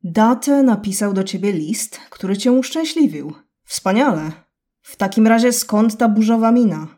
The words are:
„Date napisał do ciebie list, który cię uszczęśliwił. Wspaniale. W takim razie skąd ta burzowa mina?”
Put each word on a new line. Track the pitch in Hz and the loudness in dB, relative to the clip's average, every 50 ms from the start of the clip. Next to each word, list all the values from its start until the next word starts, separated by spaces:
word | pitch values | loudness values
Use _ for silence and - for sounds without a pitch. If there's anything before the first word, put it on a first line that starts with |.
| - | -10
„Date | 175 165 214 220 226 254 254 - 285 285 277 | -4 0 2 2 2 2 0 0 0 2 4
napisał | 269 254 220 208 208 208 190 - 208 202 | 4 2 2 0 -2 -6 -4 -4 -4 -2
do | 196 190 190 | -2 -2 -4
ciebie | 190 - 185 185 208 | -4 -6 -4 -4 -2
list, | 196 160 156 156 226 - - - - - - _ | -2 -2 -4 -6 -6 -6 -8 -12 -12 -20 -20 _
który | - - - 190 196 | -16 -10 -6 -4 -4
cię | 202 - 254 | -2 0 2
uszczęśliwił. | 247 262 254 - - 320 330 311 - 339 302 - 160 147 139 151 - - _ _ _ _ _ | 2 2 0 -2 -4 -6 -6 -4 0 0 0 0 0 -6 -12 -12 -14 -16 _ _ _ _ _
Wspaniale. | _ - - - 190 190 226 277 285 196 156 156 156 160 - _ _ _ _ _ _ _ _ | _ -12 -6 -2 0 2 2 2 2 0 -2 -4 -8 -10 -12 _ _ _ _ _ _ _ _
W | _ - - | _ -20 -8
takim | _ 202 190 196 226 220 | _ -6 -2 2 2 4
razie | 220 226 233 233 247 | 4 4 4 2 2
skąd | 240 247 - - 220 208 220 233 214 | 0 0 -4 -2 0 2 2 0 0
ta | - 247 226 | 0 0 2
burzowa | 208 214 220 214 233 226 226 226 | 2 2 2 2 2 2 2 2
mina?” | 233 247 240 214 160 156 156 160 - | 4 4 2 2 0 -2 -8 -12 -16